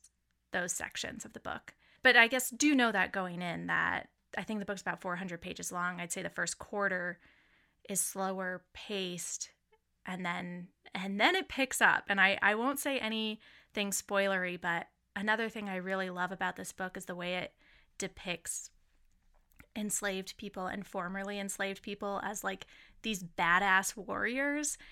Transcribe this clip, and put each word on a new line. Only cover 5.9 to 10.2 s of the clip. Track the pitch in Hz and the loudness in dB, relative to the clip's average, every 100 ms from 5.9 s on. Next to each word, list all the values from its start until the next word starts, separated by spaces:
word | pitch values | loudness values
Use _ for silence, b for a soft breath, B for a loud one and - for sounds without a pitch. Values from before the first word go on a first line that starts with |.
| 175 | -4
I'd | 175 | -6
say | - | -6
the | 170 | -6
first | - 170 - | -4 -4 -6
quarter | - 202 196 185 175 170 b b b b b b - | -6 0 0 0 -4 -8 b b b b b b -6
is | 196 | -2
slower | - 190 190 190 185 180 - | -2 -2 -2 -2 -4 -6 -10
paced, | - - 202 185 180 - - - _ _ 427 _ _ - | -16 -6 -4 -4 -6 -8 -8 -10 _ _ _ _ _ -10
and | 185 | -6